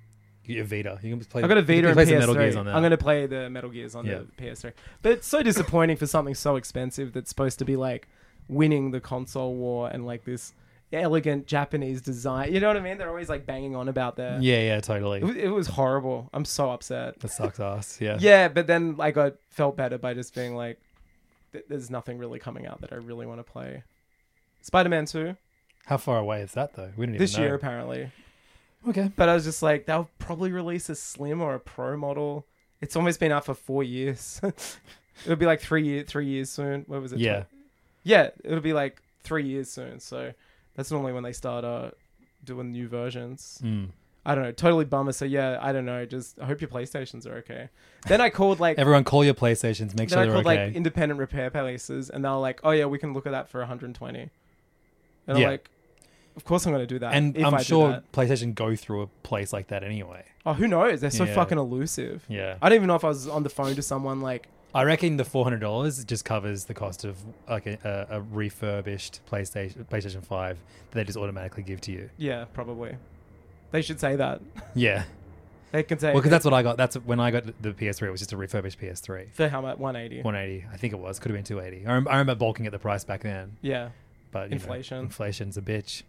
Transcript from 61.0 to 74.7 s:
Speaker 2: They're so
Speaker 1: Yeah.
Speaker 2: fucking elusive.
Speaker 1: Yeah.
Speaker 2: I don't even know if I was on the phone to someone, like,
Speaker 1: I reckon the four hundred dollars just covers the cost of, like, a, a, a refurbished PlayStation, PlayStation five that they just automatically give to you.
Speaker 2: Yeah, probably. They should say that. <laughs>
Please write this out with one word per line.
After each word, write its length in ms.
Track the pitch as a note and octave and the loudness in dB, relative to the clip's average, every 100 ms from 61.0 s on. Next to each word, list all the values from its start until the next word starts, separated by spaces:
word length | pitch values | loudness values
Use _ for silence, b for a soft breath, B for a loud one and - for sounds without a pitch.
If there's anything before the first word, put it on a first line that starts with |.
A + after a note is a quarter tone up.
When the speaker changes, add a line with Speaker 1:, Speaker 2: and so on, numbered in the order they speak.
Speaker 2:
They're 80 | C#3+ | -2
so 140 | B2 | 2
Speaker 1:
Yeah. 100 | F3+ | 2
Speaker 2:
fucking 240 | F#3 E3+ D#3 | 4 4 2
elusive. 680 | B2+ B2+ D3+ - B2 - - | 0 -2 -4 -4 -6 -8 -8
Speaker 1:
Yeah. 300 | G#2 F#2+ F#2 | -6 -6 2
Speaker 2:
I 80 | F3 | 6
don't 60 | A3+ | 8
even 120 | F#3 | 8
know 80 | E3+ | 4
if 80 | D#3+ | 2
I 20 | |
was 200 | D3 C3+ | -2 -2
on 160 | D3+ | -2
the 60 | C#3+ | -2
phone 260 | - C3+ C#3 | -2 -2 -2
to 60 | |
someone, 400 | C3+ C3+ C3+ C3+ | -4 -4 -4 -4
like, 280 | C3 B2 - - _ | -4 -6 -10 -20 _
Speaker 1:
I 100 | C3+ | 2
reckon 320 | C#3 D#3+ F3 C#3+ | 4 4 2 0
the 60 | |
four 220 | B2+ C3+ B2 | 0 2 2
hundred 160 | A2+ | 2
dollars 420 | G#2+ A2+ D3+ C3+ | 0 0 -2 -4
just 220 | A2+ A2+ - | -6 -6 -2
covers 400 | A2 G2+ G2+ - | -2 -2 -6 -8
the 80 | |
cost 320 | G#2+ G2+ F2+ G#2 | -8 -8 -8 -10
of, 120 | F#2+ G#2+ - - | -12 -16 -18 -6
like, 180 | A2 G#2 | -6 -4
a, 420 | G#2 G#2+ G2 G#2 | -8 -6 -6 -6
a, 60 | G#2+ | -8
a 40 | |
refurbished 1000 | G#2+ G#2+ G#2 - G#2 G2+ G2+ G2 - - - | -6 -4 -4 -4 -6 -4 -6 -8 -10 -16 -8
PlayStation, 560 | G#2 F#2+ G#2 G2 B2 A#2 | -6 -6 -8 -10 -10 -6
PlayStation 360 | A2 G2 F#2 | -6 -4 -10
five 340 | F#2 F#2+ F#2 F2 - B B | -8 -6 -4 -8 -14 B B
that 40 | A#2 | -6
they 40 | G2+ | -4
just 120 | G2+ | -4
automatically 460 | G2+ G2 F#2 - | -6 -6 -10 -10
give 160 | F#2+ F#2 | -10 -10
to 100 | - | -8
you. 180 | F#2 F#2 - | -10 -12 -8
Speaker 2:
Yeah, 280 | C#3+ A#2+ A#2 | -6 -6 -8
probably. 440 | - A#2+ A#2 A#2 C3 - - - - - - - | -12 -10 -10 -10 -12 -16 -20 -20 -20 -20 -20 -4
They 100 | D#3+ | -2
should 180 | D#3 D3+ | -2 -2
say 160 | C#3+ C#3 | -2 0
that. 240 | C3 - - - | 0 -2 -10 -18
<laughs> 180 | - | -6